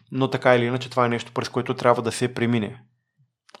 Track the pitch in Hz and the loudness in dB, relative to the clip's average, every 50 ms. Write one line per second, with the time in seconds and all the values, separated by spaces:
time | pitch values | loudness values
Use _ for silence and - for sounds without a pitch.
0 | _ _ - 131 135 131 131 127 - 131 123 123 117 120 123 131 127 - - 127 | _ _ -2 -2 0 0 0 2 4 4 4 4 4 0 -2 -4 -6 -4 -2 0
1 | 123 117 120 117 - - - - 113 - - 135 120 - 123 - - 123 120 123 | 0 0 0 -2 -6 -6 -6 -6 -6 -4 -4 -4 -4 -2 -4 2 2 4 4 4
2 | 117 113 - - 127 123 123 - 117 117 120 117 104 98 120 - - _ _ _ | 0 -2 -2 -2 -2 -4 -2 -2 0 0 0 0 -2 -4 -8 -12 -20 _ _ _
3 | _ _ _ _ _ _ _ _ _ _ - - | _ _ _ _ _ _ _ _ _ _ -20 -18